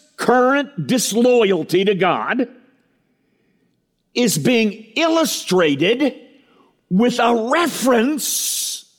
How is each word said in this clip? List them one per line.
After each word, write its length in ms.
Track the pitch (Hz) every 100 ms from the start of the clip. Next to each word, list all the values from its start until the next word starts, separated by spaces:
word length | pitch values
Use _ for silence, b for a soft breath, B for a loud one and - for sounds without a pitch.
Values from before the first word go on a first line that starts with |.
| _ -
current 720 | - 247 254 277 285 - 131
disloyalty 960 | 247 - 202 247 247 208 180 156 185
to 100 | 196
God 540 | 196 180 135 117 233 247 - _ _ _ _ _ _ _ _ _ _ _ _ _ _ _
is 240 | - 247 151
being 340 | 160 233 220 190 - -
illustrated 1200 | 330 330 311 - - 185 165 139 175 240 285 - - b b b b b -
with 300 | 180 240 240
a 280 | 233 233 226
reference 1400 | 311 339 175 247 240 247 302 - - - - - - -